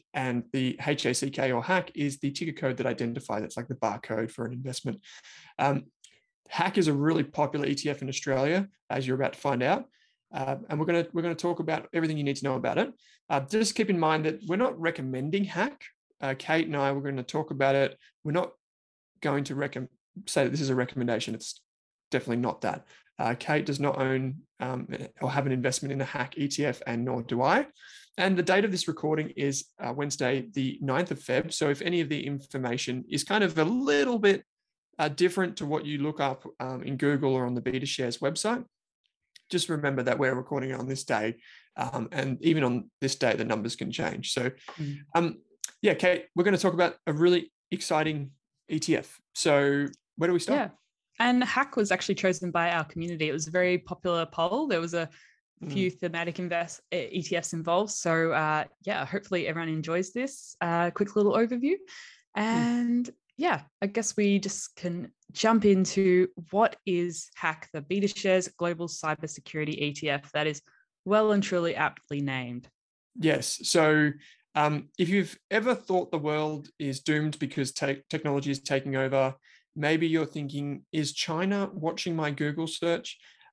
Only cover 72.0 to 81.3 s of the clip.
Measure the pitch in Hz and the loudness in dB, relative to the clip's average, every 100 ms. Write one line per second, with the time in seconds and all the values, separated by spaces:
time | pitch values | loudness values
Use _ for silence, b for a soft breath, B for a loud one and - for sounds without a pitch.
72 | _ 143 139 131 120 123 - _ _ _ | _ -4 -2 -4 -6 -10 -12 _ _ _
73 | _ 247 160 - - - - 170 156 151 | _ 0 2 2 0 -4 2 4 6 6
74 | 147 143 B B _ 151 151 147 - - | 4 0 B B _ 0 2 0 -6 -2
75 | 180 196 170 - _ 214 247 247 - 180 | 2 2 0 -6 _ 0 2 0 0 0
76 | - 160 147 151 156 151 151 - 143 139 | 0 -2 0 0 0 -4 -10 -8 -6 -4
77 | - 151 151 - 139 - 135 - 139 139 | 0 2 0 -2 -4 -2 -4 -2 -2 -2
78 | - 156 151 139 143 135 - 139 139 135 | -6 -4 0 0 -2 -4 0 -2 0 0
79 | 135 135 131 135 b b _ 151 147 160 | 2 2 2 -2 b b _ -2 2 2
80 | 165 160 147 156 143 143 143 135 - 156 | 2 2 0 -4 -6 -6 -6 -8 -6 -4
81 | 139 - - | -2 -4 -4